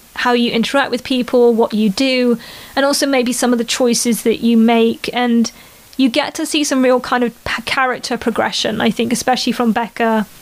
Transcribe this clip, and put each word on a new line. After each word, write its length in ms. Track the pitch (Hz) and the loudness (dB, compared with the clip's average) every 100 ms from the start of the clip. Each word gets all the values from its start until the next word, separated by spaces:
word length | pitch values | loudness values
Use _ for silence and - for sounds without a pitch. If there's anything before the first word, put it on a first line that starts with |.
| - - | -18 -4
how 160 | 247 | 0
you 180 | 240 240 | 2 2
interact 400 | 226 220 277 262 | 0 0 0 -2
with 140 | 240 | -4
people, 500 | - 254 247 254 240 | -4 -4 0 4 4
what 200 | 226 233 | 4 2
you 160 | 214 214 | 2 0
do, 480 | 190 269 254 247 233 - - - | 2 0 2 2 0 -4 -20 -8
and 100 | - | 0
also 220 | 277 277 285 | 0 0 0
maybe 260 | 269 247 | 0 0
some 200 | 240 247 | 0 0
of 60 | 247 | 0
the 60 | |
choices 580 | 233 - 247 233 240 214 | -2 0 0 2 0 0
that 180 | 233 - | 0 0
you 160 | 233 233 | 2 4
make. 580 | 226 233 226 226 - | 4 4 2 0 -6
And 380 | 240 247 233 226 - - - - - | -4 0 0 0 -4 -20 -20 -10 0
you 120 | 262 | 0
get 260 | 294 285 | 2 -4
to 100 | - | -4
see 200 | 311 320 | -4 -2
some 180 | 294 269 | 0 2
real 180 | 254 254 | 2 2
kind 240 | 247 247 | 0 -2
of 200 | 240 - | -2 -4
p-, 180 | - - | -8 -8
character 560 | - - 254 240 - 233 | -4 -2 -2 -2 -6 -4
progression, 640 | - 220 220 - 226 214 | -4 -2 -2 -2 -4 -2
I 100 | 226 | -2
think, 220 | 220 233 | -2 -2
especially 400 | 240 - 247 - | -2 -2 -2 -2
from 200 | 233 240 | 0 0
Becca 540 | 226 220 - 226 220 202 - | 0 -4 -2 0 0 -2 -10